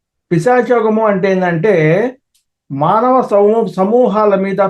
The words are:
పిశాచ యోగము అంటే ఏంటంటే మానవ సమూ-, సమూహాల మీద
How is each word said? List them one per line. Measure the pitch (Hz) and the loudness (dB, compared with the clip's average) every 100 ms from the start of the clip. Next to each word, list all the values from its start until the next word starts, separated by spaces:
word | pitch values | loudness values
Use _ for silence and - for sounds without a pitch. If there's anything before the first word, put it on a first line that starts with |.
| _ _ _ | _ _ _
పిశాచ | 170 233 247 240 | -2 0 0 0
యోగము | 240 220 220 220 | 0 0 0 0
అంటే | 196 196 | 0 -2
ఏంటంటే | 185 180 170 214 175 156 180 247 - _ _ _ _ - | -2 -2 -2 0 2 2 0 -2 -8 _ _ _ _ -12
మానవ | 139 170 220 247 254 - | -4 0 0 2 0 0
సమూ-, | 202 202 226 196 | 2 2 2 -2
సమూహాల | - 196 240 233 208 208 196 | -2 0 0 0 0 0 0
మీద | 196 190 | -2 -2